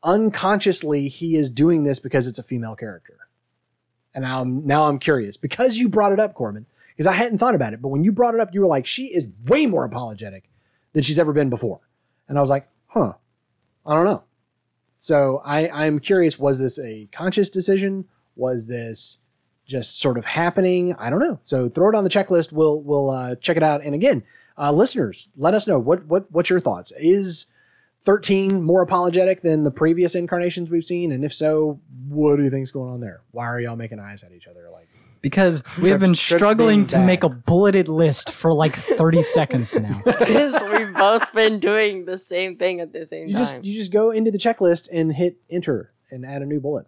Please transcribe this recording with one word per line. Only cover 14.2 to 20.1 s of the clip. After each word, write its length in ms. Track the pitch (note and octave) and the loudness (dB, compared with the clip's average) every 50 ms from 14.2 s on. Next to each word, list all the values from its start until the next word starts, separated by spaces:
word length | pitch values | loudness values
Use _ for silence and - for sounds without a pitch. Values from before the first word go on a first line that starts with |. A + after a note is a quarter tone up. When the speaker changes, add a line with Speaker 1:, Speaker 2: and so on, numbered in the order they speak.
| _ _ _ _ _ _ _ _ _ _ _ _ _ _ _ _ | _ _ _ _ _ _ _ _ _ _ _ _ _ _ _ _
Speaker 1:
So 440 | - - E3 C#3+ C#3 C3+ C3 C3+ - | -2 0 2 2 2 2 0 -4 -4
I, 220 | C#3 C#3+ D3+ D#3+ E3+ | -2 -2 0 0 -2
I'm 300 | - D3 D3+ D#3 D3+ D3 | -2 -2 -2 0 0 -2
curious, 400 | - - G3 F#3+ F3 D#3+ - - | 0 0 2 4 4 2 2 0
was 200 | C3+ C#3+ C3+ C3 | 0 0 0 2
this 200 | C3+ B2+ - - | 0 -2 -4 -4
a 280 | C3+ A#2 A2 G#2+ G#2+ G2+ | -8 -10 -12 -14 -16 -18
conscious 380 | - - E3 F#3 F#3 - G3+ - | -14 -6 -4 -2 0 0 0 0
decision? 560 | - F#3 F3+ - G3 G3 F#3+ G3 G3 F#3+ F#3 _ _ _ _ _ _ - | 0 -4 0 0 0 2 0 -2 -4 -6 -8 _ _ _ _ _ _ -6
Was 300 | B2 B2+ B2+ A#2+ A2+ A2+ | -4 -4 -4 -4 -6 -8
this 520 | B2 A#2+ A#2 A#2 A2+ - - - - - _ _ _ _ _ _ _ _ _ | -10 -10 -10 -8 -8 -8 -8 -8 -8 -12 _ _ _ _ _ _ _ _ _
just 340 | _ C3 C3 A#2+ - - - | _ -8 -6 -6 -4 -4 -2
sort 180 | - C#3+ | 0 0